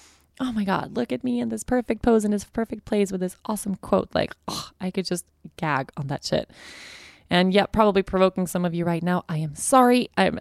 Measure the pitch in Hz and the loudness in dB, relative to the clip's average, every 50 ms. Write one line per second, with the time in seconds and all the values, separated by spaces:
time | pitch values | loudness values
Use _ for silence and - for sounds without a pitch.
0 | - - _ _ _ _ _ - 262 254 233 220 202 196 185 165 - - 196 220 | -20 -20 _ _ _ _ _ -8 -6 -4 -2 -2 -2 0 0 -2 -2 -4 -4 -4
1 | 240 - 254 247 - 254 240 240 240 226 226 214 - - 254 254 240 - 226 214 | -4 -4 -4 -4 -4 -2 -2 -2 -2 -4 -6 -6 -4 -2 -2 0 0 -2 -2 0
2 | - 247 233 220 208 208 208 202 - - - - 226 - 240 214 - - - 208 | 2 4 4 4 4 2 -2 -2 -4 -6 -6 -4 -4 -4 -6 -10 -6 -2 0 0
3 | 202 190 196 185 185 180 - _ - - 214 202 - 202 190 - - - 202 185 | 0 0 0 -2 -4 -4 -6 _ -8 -8 -6 -6 -4 -6 -6 -6 -2 0 0 0
4 | - - - - - - - _ _ - - - - - _ - 185 185 - 196 | 0 0 -2 -2 -2 -2 -6 _ _ -10 -10 -10 -10 -12 _ -10 -8 -6 -4 -4
5 | 180 - 180 175 - _ _ _ - 160 _ - 170 156 143 131 139 - - - | -4 -4 -4 -6 -8 _ _ _ -20 -20 _ -6 -4 -2 -2 -2 -2 -4 -8 -8
6 | 143 135 143 - - - - - - - - - - - - - - - - - | -6 -6 -6 -6 -4 -2 -2 -2 -2 -4 -10 -20 -20 -20 -20 -20 -20 -20 -20 -20
7 | - - - _ _ - 175 175 185 185 185 202 190 - - 214 220 208 185 196 | -20 -20 -20 _ _ 0 2 2 4 4 4 2 2 2 2 4 4 4 4 2
8 | 190 - - 185 190 190 185 - 185 170 - 180 175 175 165 170 170 170 170 165 | 0 0 2 2 2 2 2 0 -4 -2 -2 -2 -2 -2 -2 -2 -2 -2 -2 -2
9 | 165 180 180 180 - - 165 156 160 151 143 - - - 269 254 254 247 247 247 | 0 -2 -2 -2 -2 -4 -6 -4 -4 -6 -6 -6 -2 4 6 6 6 6 6 4
10 | - - - - 190 175 - - | 2 0 0 2 2 2 0 -2